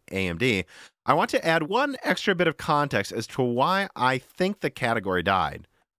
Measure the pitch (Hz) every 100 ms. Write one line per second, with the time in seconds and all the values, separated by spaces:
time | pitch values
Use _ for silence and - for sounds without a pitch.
0 | - 95 92 85 127 98 - - - _
1 | - 147 226 254 - 165 156 220 285 262
2 | - 180 - 175 170 - - 147 143 110
3 | - 117 - - 127 120 151 190 196 -
4 | 127 131 - - 185 202 151 - 123 113
5 | 98 92 87 95 76 76 - _ _